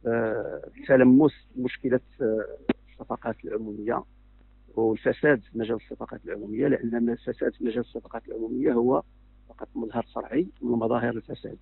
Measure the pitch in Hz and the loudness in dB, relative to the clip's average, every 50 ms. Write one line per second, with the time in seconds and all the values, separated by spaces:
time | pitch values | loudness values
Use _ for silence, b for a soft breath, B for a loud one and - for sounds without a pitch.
0 | - 117 117 117 113 110 110 117 - - - - - - - - - - 139 131 | -2 -2 -2 0 0 -2 -2 -4 -6 -8 -10 -10 -12 -14 -18 -16 2 4 6 8
1 | 127 127 127 135 156 143 - - _ - - 127 123 123 - - - 131 127 123 | 10 10 10 10 8 6 4 0 _ -16 -10 -6 -6 -6 -6 -4 -2 0 0 0
2 | - - - - 135 110 110 110 104 - - - - - - - - - - - | -2 -6 -8 -4 -2 0 0 -2 -4 -6 -12 -14 -4 -4 -4 -4 -4 -20 -20 -20
3 | - - 113 - - 120 113 - - 82 95 110 113 107 104 110 104 113 123 135 | -10 -10 -10 -8 -6 -8 -8 -8 -8 -8 -6 -6 -6 -6 -10 -8 -4 -4 -4 -4
4 | - - - - - - - - - - - - _ - - - 113 113 110 - | -6 -10 -20 -20 -20 -20 -20 -20 -20 -20 -20 -20 _ -10 -4 0 0 0 0 0
5 | - 131 107 - - 147 143 110 101 - - 113 113 107 117 107 - - - - | 0 -2 -2 2 4 2 2 2 0 -8 -8 -6 -4 -4 -4 -6 -6 -12 -14 -14
6 | 120 - 120 117 - - - - - 104 107 110 135 143 131 - - 117 113 120 | -12 -14 -14 -16 -12 -12 -10 -10 -8 -8 -4 -2 0 0 0 0 -2 -2 -2 0
7 | 117 117 117 - - 127 120 - - - - - - 117 110 123 120 - - 117 | 0 0 -2 -4 -6 -8 -6 -4 -4 -6 -4 -4 -6 -4 -4 -4 -6 -6 -10 -14
8 | - - - 113 _ - - 110 113 113 123 127 139 156 127 117 117 123 135 151 | -14 -12 -14 -14 _ -10 -10 -8 -6 -6 -4 -2 0 2 2 2 4 4 2 2
9 | - - - - - - _ - - - 120 - - - - - - 107 - - | 0 -4 -20 -20 -20 -20 _ -20 -20 -20 -18 -18 -18 -12 -10 -8 -8 -6 -6 -6
10 | - - - 117 - - 117 143 185 190 - - - 120 120 117 113 110 123 120 | -6 -6 -8 -12 -10 -4 -2 -2 -2 -2 -6 -10 -4 -2 -2 0 0 0 0 0
11 | 117 120 117 113 - - 113 - - 113 113 101 | 0 -2 -4 -6 -8 -10 -14 -12 -12 -14 -16 -16